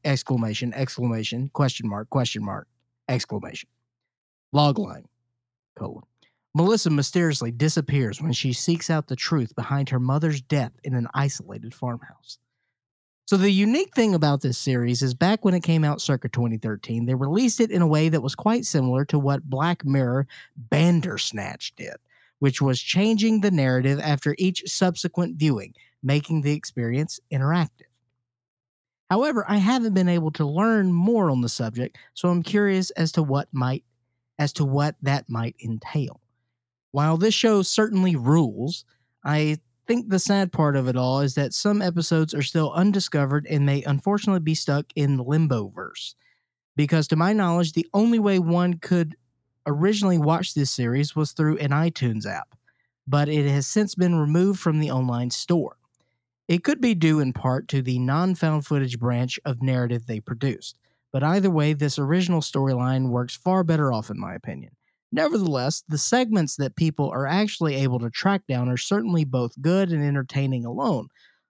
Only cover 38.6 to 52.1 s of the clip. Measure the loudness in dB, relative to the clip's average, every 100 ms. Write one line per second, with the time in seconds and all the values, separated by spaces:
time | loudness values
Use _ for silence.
38.6 | -6 -8 -12 _ _ _ -2 0 0 -2
39.6 | _ _ -2 -2 0 0 2 2 0 0
40.6 | 2 2 0 0 0 0 0 0 -2 -2
41.6 | 0 0 0 0 0 2 0 -2 -2 0
42.6 | 0 2 2 2 0 0 0 0 0 0
43.6 | 2 0 0 -2 0 0 0 0 0 -2
44.6 | 0 -2 -2 -2 0 0 0 2 2 0
45.6 | -4 -10 -14 -14 -16 -18 _ _ _ _
46.6 | _ -2 2 2 2 2 2 2 2 2
47.6 | 0 -2 0 2 4 4 4 2 2 2
48.6 | 2 0 0 0 0 -6 _ _ _ _
49.6 | -4 0 2 2 2 4 4 2 0 -2
50.6 | -2 -2 0 0 0 -2 -2 0 0 0
51.6 | 0 0 0 0 -2